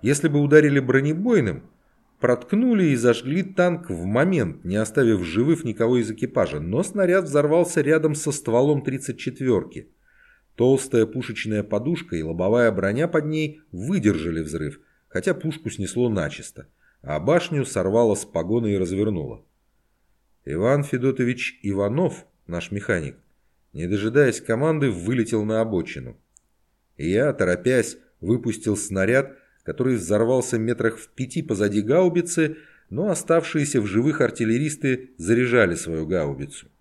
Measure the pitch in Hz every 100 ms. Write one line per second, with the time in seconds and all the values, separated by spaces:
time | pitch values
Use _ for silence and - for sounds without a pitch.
0 | 110 147 165 143 143 151 151 139 127 131
1 | 143 160 220 220 110 76 - _ _ _
2 | _ _ 123 123 - 208 254 220 175 127
3 | 120 117 131 165 190 - 180 175 175 87
4 | 92 110 165 180 98 71 87 101 110 -
5 | 123 104 87 87 131 165 123 107 117 123
6 | 110 107 127 - 90 73 80 113 202 202
7 | 185 185 170 143 147 165 170 170 139 160
8 | 156 147 - 143 - 117 139 147 139 131
9 | - 120 - 123 131 104 - - - _
10 | _ _ _ _ _ - 120 135 - 120
11 | 110 131 123 113 107 107 101 104 123 170
12 | 175 85 78 82 92 117 120 95 98 113
13 | 170 165 151 156 156 151 _ 87 113 190
14 | 107 82 80 80 76 78 76 - _ _
15 | _ 90 92 175 160 151 - - 92 -
16 | 123 101 76 - - - - _ _ _
17 | - 76 95 170 - 151 131 - 92 110
18 | 117 101 - 82 82 117 110 101 90 95
19 | 104 92 69 - _ _ _ _ _ _
20 | _ _ _ _ - 78 110 143 143 127
21 | 127 131 120 127 - - 101 98 101 127
22 | 175 - - _ - 85 - 101 - 95
23 | 71 - _ _ _ _ _ - 87 101
24 | 107 127 135 113 - 113 151 156 139 90
25 | 87 127 110 113 107 110 113 98 80 -
26 | 62 57 _ _ _ _ _ _ _ _
27 | 78 98 143 135 90 90 123 127 110 -
28 | _ _ 87 120 120 104 - 101 - 95
29 | 95 127 139 - _ _ - - 127 120
30 | 85 104 113 131 117 117 110 120 113 -
31 | - - 131 165 - 101 101 101 104 151
32 | 185 165 175 - 156 156 - _ _ 104
33 | 202 165 - 165 160 156 143 131 104 98
34 | 131 156 123 - 113 117 151 147 139 127
35 | 131 _ 82 117 123 120 98 80 - 80
36 | 78 90 73 67 71 - - _